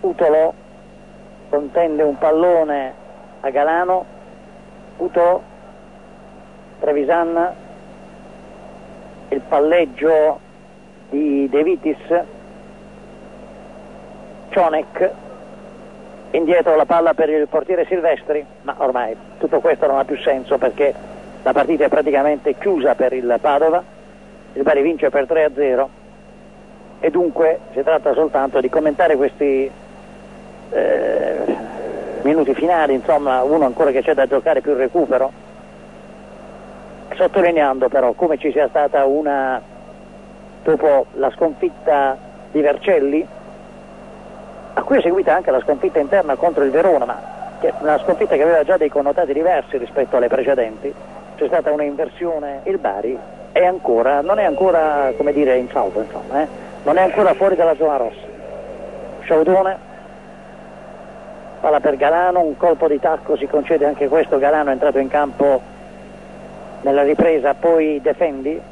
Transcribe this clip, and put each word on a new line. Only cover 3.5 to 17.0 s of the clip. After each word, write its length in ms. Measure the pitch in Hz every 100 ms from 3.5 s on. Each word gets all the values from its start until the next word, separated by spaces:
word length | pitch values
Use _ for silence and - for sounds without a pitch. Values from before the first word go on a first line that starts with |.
Galano. 540 | 131 147 165 180 185 - - - - - - - - - -
Utolo, 440 | - - - - - - - - - - - - - - - - - -
Trevisan, 760 | - 147 135 170 165 170 175 - - - - - - - - - - - - - - - - - -
il 120 | 139
palleggio 1000 | - 151 151 175 156 - 151 160 151 143 - - - - - - -
di 380 | 143 151 139 139
De 140 | 139
Vitis, 600 | 156 180 156 143 - 170 170 - - - - - - - - - - - - - - - - - - - - - -
Cionek, 600 | - 170 156 147 - 185 - - - - - - - - - - - -
indietro 460 | - 165 175 165 156
la 80 |
palla 300 | 143 170